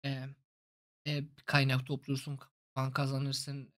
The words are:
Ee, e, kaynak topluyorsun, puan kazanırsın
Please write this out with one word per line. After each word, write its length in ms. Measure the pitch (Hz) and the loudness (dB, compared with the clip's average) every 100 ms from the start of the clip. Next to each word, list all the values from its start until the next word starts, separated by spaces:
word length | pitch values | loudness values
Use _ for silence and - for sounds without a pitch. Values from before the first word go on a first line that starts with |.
Ee, 220 | 139 135 135 139 _ _ _ _ _ _ - | -4 -4 -8 -14 _ _ _ _ _ _ -4
e, 180 | 147 147 - | -2 -4 -10
kaynak 420 | - 143 135 131 131 | 4 6 6 4 0
topluyorsun, 520 | 135 - 135 - 135 - _ _ | -6 -2 -4 -4 -10 -12 _ _
puan 180 | - 135 | -4 -2
kazanırsın 800 | 131 139 135 139 131 - 139 135 | 0 0 0 -2 -4 -6 -8 -12